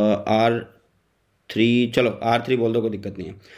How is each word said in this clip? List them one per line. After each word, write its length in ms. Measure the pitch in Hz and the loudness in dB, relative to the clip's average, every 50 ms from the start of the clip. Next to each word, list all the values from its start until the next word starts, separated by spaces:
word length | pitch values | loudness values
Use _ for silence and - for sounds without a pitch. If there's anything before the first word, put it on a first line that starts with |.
| 104 107 101 - - | 2 2 2 0 0
आर 460 | 107 110 110 113 117 117 117 - - - _ _ _ _ _ _ _ _ _ _ _ _ _ _ - | 0 0 2 2 2 0 -2 -6 -10 -20 _ _ _ _ _ _ _ _ _ _ _ _ _ _ -8
थ्री, 420 | - 107 113 117 120 123 123 120 - | 0 2 2 4 4 2 0 0 0
चलो 240 | 127 120 110 98 - - | 0 0 0 -2 -2 -2
आर 180 | 117 117 120 | 0 0 0
थ्री 140 | 120 131 131 | 0 0 0
बोल 180 | 120 117 113 113 | 0 0 0 0
दो, 80 | 120 | 0
कोई 80 | 107 113 | 0 -2
दिक्कत 280 | 104 98 104 98 101 | -4 -6 -10 -12 -12
नहीं 100 | 98 87 | -12 -14
है। 80 | 95 95 - - - - | -14 -14 -18 -20 -20 -20